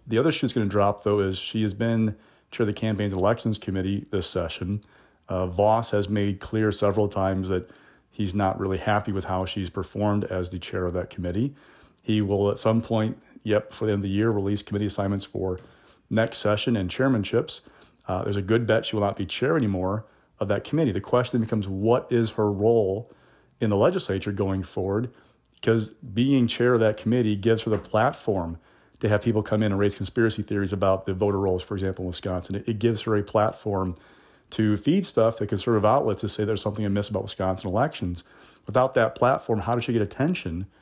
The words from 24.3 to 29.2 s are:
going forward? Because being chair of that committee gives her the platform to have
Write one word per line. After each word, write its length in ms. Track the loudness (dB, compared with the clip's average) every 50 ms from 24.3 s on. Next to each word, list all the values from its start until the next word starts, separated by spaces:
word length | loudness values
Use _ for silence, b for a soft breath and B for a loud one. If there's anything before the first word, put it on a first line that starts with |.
going 320 | -2 -2 -2 0 -2 -2 -4
forward? 500 | -6 -6 -4 -2 0 0 -2 -2 -4 b b b b b b b b _
Because 320 | _ 2 2 2 2 2 -2
being 580 | -8 -14 -16 -6 -2 0 2 4 4 4 4
chair 260 | 2 2 2 4 4 4
of 80 | 6
that 160 | 4 2 2
committee 380 | 0 0 0 2 2 2 2 0
gives 280 | 2 2 2 2 2 2
her 80 | 0
the 60 | -2
platform 800 | -2 -2 -2 0 2 2 2 0 -2 -4 -2 -2 -2 -2 -4 -8 b b b b b b b b _
to 80 | 0 2
have 120 | 2 2